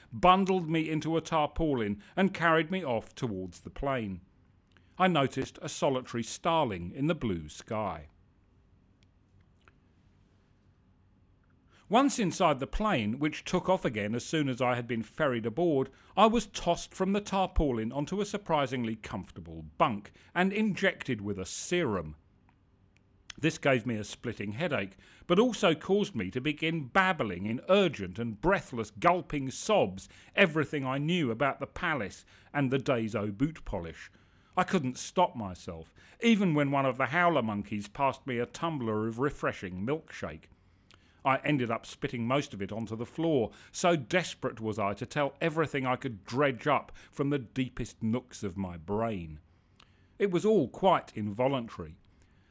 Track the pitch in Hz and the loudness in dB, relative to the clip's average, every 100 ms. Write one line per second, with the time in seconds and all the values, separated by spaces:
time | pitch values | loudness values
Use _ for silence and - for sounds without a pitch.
0 | - 113 180 190 190 185 160 165 156 156 | -14 4 8 8 6 2 2 0 0 -2
1 | 151 165 160 160 147 - 156 127 101 104 | 0 -2 0 0 2 0 0 2 0 -2
2 | - 180 190 175 165 160 160 190 143 110 | -4 2 2 4 4 4 2 -2 -2 -2
3 | - - 123 92 92 - - - 139 131 | -4 -6 -4 -4 -8 -12 -14 -6 -2 -2
4 | 104 90 - _ _ _ _ _ _ - | -4 -8 -12 _ _ _ _ _ _ 2
5 | 185 156 131 131 123 - 147 - 156 127 | 4 4 2 0 -6 -8 -10 0 0 0
6 | 120 120 117 - 175 165 131 90 87 135 | -2 -6 -6 -4 0 2 2 -2 -6 -2
7 | 151 156 120 85 76 - - 110 101 80 | 0 0 -2 -4 -6 -12 -6 -4 -4 -6
8 | 73 _ _ _ _ _ _ _ _ _ | -12 _ _ _ _ _ _ _ _ _
9 | _ _ _ _ _ _ _ _ _ _ | _ _ _ _ _ _ _ _ _ _
10 | _ _ _ _ _ _ _ _ _ _ | _ _ _ _ _ _ _ _ _ _
11 | _ _ _ _ _ _ _ _ - 220 | _ _ _ _ _ _ _ _ 2 4
12 | 277 - 180 - 170 131 131 - 214 143 | 6 4 0 4 4 2 0 0 2 2
13 | 104 131 151 - - 180 180 185 156 107 | 0 0 -2 -2 -2 0 2 0 0 -2
14 | 104 117 - 160 139 120 123 123 120 113 | -2 -4 -2 0 0 0 0 0 -2 -4
15 | - - 139 120 113 113 175 135 131 - | -4 -2 0 0 -2 0 2 2 0 -6
16 | - - 214 226 - - 175 170 - - | -2 4 6 6 0 -2 0 0 -2 -2
17 | 190 202 208 190 180 180 147 117 113 139 | 0 0 0 0 2 2 2 2 -2 -4
18 | 147 196 - 202 - 151 127 127 113 110 | -4 -4 -4 -4 0 2 2 0 -2 -4
19 | - 101 90 - 82 82 78 - 151 101 | -6 -8 -10 -14 -14 -12 -6 0 2 0
20 | - - - 170 190 208 214 170 190 - | -8 -20 -6 0 2 2 0 2 0 0
21 | - 107 101 92 90 - - 175 135 95 | -4 -4 -2 -4 -6 -8 -2 0 0 0
22 | 78 - _ _ _ _ _ _ _ _ | -4 -12 _ _ _ _ _ _ _ _
23 | _ _ - - 160 - 143 131 120 107 | _ _ -20 -4 -2 2 2 2 2 -4
24 | 101 - 120 107 104 113 175 113 98 - | -6 -8 -8 -6 -6 -4 -2 -2 -4 -10
25 | - - - 180 247 - 185 156 - 208 | -20 -8 2 4 4 4 2 2 0 0
26 | 190 113 92 127 147 147 160 165 123 190 | 0 -4 -4 -4 -4 -2 -2 -4 0 2
27 | 185 156 110 90 104 127 - 202 180 110 | 4 2 -2 -4 -4 -2 4 4 4 0
28 | 90 101 117 104 170 185 - 117 104 98 | -6 -6 -6 -2 2 2 0 -6 -8 2
29 | 170 180 - 147 131 - - 196 104 92 | 2 4 0 -6 -6 -4 2 2 2 -2
30 | - - - - 185 156 139 147 131 139 | -14 -20 -4 2 4 2 -2 -2 -2 -2
31 | 151 180 127 113 139 - 139 - 175 143 | 0 2 2 2 0 0 -8 -4 -2 -2
32 | 95 - - - - 143 131 139 139 120 | -4 -10 -20 -20 -6 -2 0 0 0 0
33 | 113 107 107 101 156 160 - 95 82 - | 0 -2 -4 -2 -2 -2 -8 -6 -8 -12
34 | - - _ _ _ - 185 185 127 127 | -18 -20 _ _ _ -2 0 0 -2 -6
35 | - 190 175 123 98 90 - 82 - - | -4 0 0 0 -8 -8 -10 -12 -14 -20
36 | - - 233 208 185 147 139 139 135 123 | -20 0 4 4 4 4 2 2 0 0
37 | 123 175 175 147 110 101 - 104 101 - | 0 2 4 4 2 -2 -4 -6 -6 -2
38 | 135 - 135 120 117 - 165 147 113 107 | -2 -2 -4 -4 -4 -4 -4 -2 -2 0
39 | 113 113 143 - 147 - 92 92 113 156 | -2 -2 -2 -2 -4 -4 -8 -6 -4 -4
40 | - - 87 78 - _ _ _ _ - | -6 -12 -10 -10 -18 _ _ _ _ -20
41 | _ _ 135 135 143 143 117 113 - - | _ _ 0 2 2 0 0 -4 -6 -8
42 | 135 120 117 143 - 98 98 107 110 113 | -6 -4 0 0 -2 -6 -8 -6 -6 -8
43 | 120 - 165 139 104 - - - 180 165 | -8 -4 0 2 0 -4 -14 -2 2 2
44 | 113 180 - - 123 - 110 107 101 98 | 0 -2 -2 -6 -8 -4 -4 -2 -2 -4
45 | 123 151 139 - 165 156 147 139 127 127 | -4 -2 -2 -2 -2 0 -2 0 0 -2
46 | 131 98 - 123 143 117 151 127 - - | -4 -10 -4 2 2 2 0 0 0 -16
47 | - - 143 143 107 131 127 - 113 - | -10 -4 0 -2 -2 -4 -4 -6 -10 -4
48 | 110 123 - - 101 90 92 87 82 104 | -2 -2 -4 -8 -6 -6 -6 -8 -4 -2
49 | 113 98 80 76 - _ _ _ - _ | 0 -4 -8 -14 -18 _ _ _ -20 _
50 | _ - 202 170 208 208 120 - 185 151 | _ -2 0 2 4 4 2 2 4 4
51 | - 110 104 101 131 131 117 - 80 87 | 0 -6 -4 0 0 0 -4 -12 -14 -16
52 | _ _ _ _ _ | _ _ _ _ _